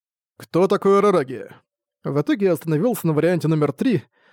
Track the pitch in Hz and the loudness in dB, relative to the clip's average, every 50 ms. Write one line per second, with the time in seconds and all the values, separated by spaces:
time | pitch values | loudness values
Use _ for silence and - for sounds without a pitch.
0 | _ _ _ _ _ _ _ _ - - - 165 190 190 202 190 - 196 196 202 | _ _ _ _ _ _ _ _ -20 -4 0 0 2 2 0 0 2 2 2 4
1 | 196 208 190 170 135 131 127 107 - - - - _ _ _ _ _ _ _ _ | 4 4 2 2 0 -2 -8 -12 -14 -16 -20 -20 _ _ _ _ _ _ _ _
2 | _ 143 139 143 151 - 311 214 196 190 170 156 - 160 156 147 190 254 220 - | _ -4 -4 -2 0 0 -2 0 2 0 0 0 -2 -2 -2 0 0 0 -2 -2
3 | - 165 156 147 156 170 180 165 - 156 160 156 147 143 - - - 269 220 143 | -2 -2 0 0 0 0 0 0 0 0 0 0 0 -2 -2 -2 -2 0 0 -2
4 | - _ _ _ _ _ | -4 _ _ _ _ _